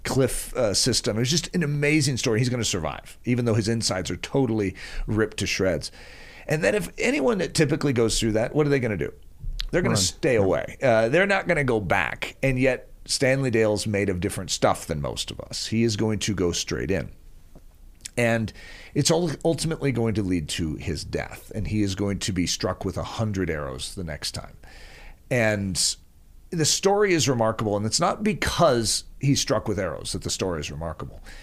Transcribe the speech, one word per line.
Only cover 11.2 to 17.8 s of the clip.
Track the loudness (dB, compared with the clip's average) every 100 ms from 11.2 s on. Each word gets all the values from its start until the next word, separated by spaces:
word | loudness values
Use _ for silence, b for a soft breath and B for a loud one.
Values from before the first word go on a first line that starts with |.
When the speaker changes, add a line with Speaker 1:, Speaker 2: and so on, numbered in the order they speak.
| 4
Speaker 1:
not | 2 2
gonna | 0
go | 2 2
back. | 2 2 0 -4 -10 -2
And | 0 4
yet | 2 2 -6 -18 -6
Stanley | 2 2 4 2
Dale's | 4 4 2 0
made | 0 0
of | 0
different | -2 -4 -6
stuff | 2 2 2 -2
than | -4
most | -4 -6 -8
of | -10
us. | -10 -8 -2
He | 2
is | 2 2
going | 0 0
to | -2
go | 0 0
straight | 0 -4 -4 -2
in. | -2 -2 -12 -20 -20 -20 -20 -20 -20